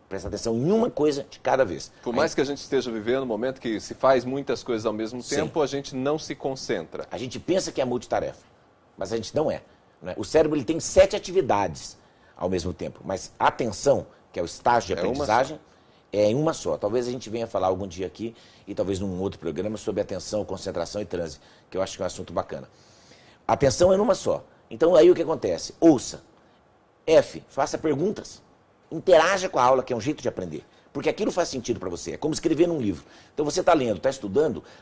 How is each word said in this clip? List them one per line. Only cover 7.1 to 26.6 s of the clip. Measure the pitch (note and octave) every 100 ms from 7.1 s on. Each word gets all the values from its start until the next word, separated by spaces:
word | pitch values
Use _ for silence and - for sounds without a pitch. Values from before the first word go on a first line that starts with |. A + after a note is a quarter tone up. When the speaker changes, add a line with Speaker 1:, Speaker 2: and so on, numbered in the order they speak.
Speaker 1:
A | F2
gente | B2 A#2
pensa | - F3+ E3+
que | -
é |
multitarefa, | B2+ B2 - G#2+ D2 - - _ _ _ _ -
mas | F#2+
a | A2+
gente | - C#3
não | D3+
é, | D#2 - _ _ _
né? | F2+ -
O |
cérebro, | G#2 D3+ D#3 D3+
ele |
tem | B2 D#3+
sete | - F#3 F#3+ G#3
atividades | - F#3 B2+ G2+ F#2+ C#2+ - - _ _ _
ao | - F#2
mesmo | F#2 F2
tempo, | E2 D#2+ -
mas | - F#2+ - -
a | F3+
atenção, | - A#2 G2 C#3 A2+ D2 - _
que | F#2+
é |
o | E2+
estágio | - A#2+ A#2 F#2+ F2+
de |
Speaker 2:
É |
uma | F#2+
só. | C3+
Speaker 1:
aprendizagem, | C#3 A2+ C#3 D3+ _ _ _ _ _
é | G2+ G#2
em |
uma | B2+ D#3+
só. | - F#2 D2+
Talvez | G2+ B2 B2
a |
gente | B2+ A2
venha | A#2 A#2
falar | G2 F#2
algum | F#2 G2
dia | E2 F2+
aqui, | - A2+ - - - -
e |
talvez | G2 F2+ F#2+
num | G2+ F2+
outro | F#2+ -
programa, | E2 D#2 G#2 G#2+
sobre | - G2+
atenção, | G2 F#2 - G#2+
concentração | F#2+ F#2+ G2 E2+ E2 G2+
e |
transe, | G2 F2 E2 - - - -
que | F#2
eu |
acho | F#2+ -
que |
é |
um | F2+
assunto | - F2
bacana. | F2+ F2 D2+ C2 _ _ - - - - _ -
Atenção | A3 C3+ - F3+
é | F#3+
numa | G#3+
só. | F#3 A2 D2 - _ -
Então | A2+ D#3+
aí | F3+ F3
o |
que | E3+
acontece? | D#3 D3 G2+ E2 - -
Ouça. | E3 C3 - D#2 - _ _ _